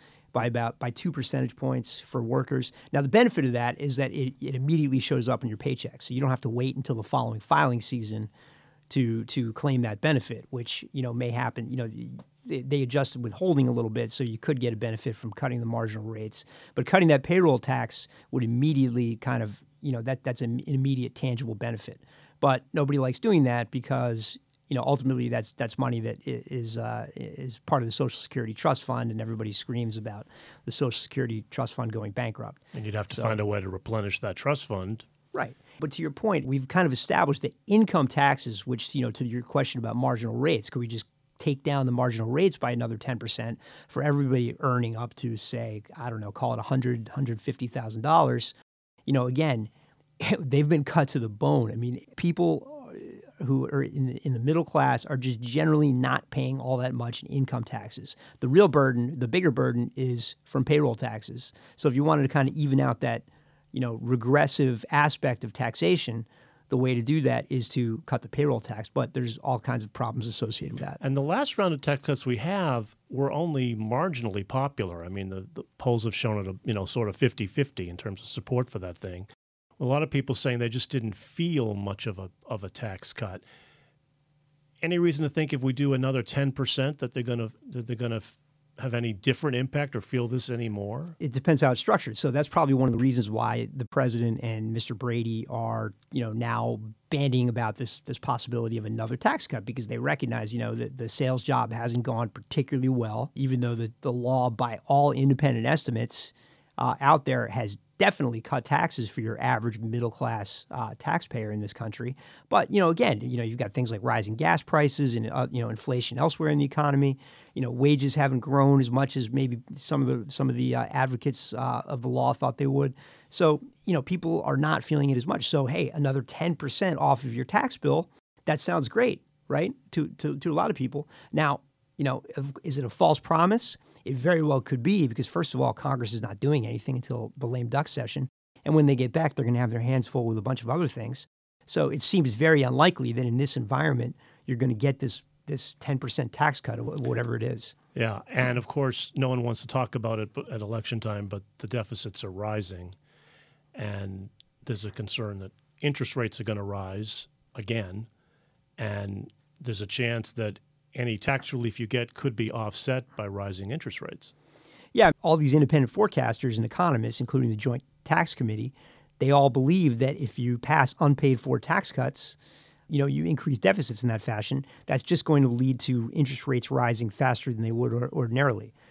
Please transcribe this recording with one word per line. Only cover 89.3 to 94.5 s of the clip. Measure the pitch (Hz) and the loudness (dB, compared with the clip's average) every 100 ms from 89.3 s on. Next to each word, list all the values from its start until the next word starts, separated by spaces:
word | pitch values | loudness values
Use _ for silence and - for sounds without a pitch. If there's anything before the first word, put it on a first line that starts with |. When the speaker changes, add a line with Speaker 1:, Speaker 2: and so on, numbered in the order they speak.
| 123 151 123 | 2 2 0
Speaker 2:
impact | 131 147 143 120 | 0 0 -2 -4
or | |
feel | - 127 120 | -4 -2 0
this | 127 123 | -2 -4
anymore? | 117 117 104 101 123 170 160 | -4 -4 -4 -6 -6 -8 -8
Speaker 1:
It | 151 | -6
depends | 127 170 151 | -2 4 6
how | 139 | 6
it's | 127 | 2
structured. | - 214 - 110 | 2 0 0 -2
So | 139 | 0
that's | 135 147 | 0 0
probably | 185 147 131 | 2 4 4
one | 127 | 4
of | |
the | 117 | 4
reasons | 131 123 104 | 4 2 0
why | 110 117 117 117 143 | 0 0 -2 -4 -6
the | 117 | -4
president | - 127 117 117 113 | 2 2 2 0 0
and | 117 | -4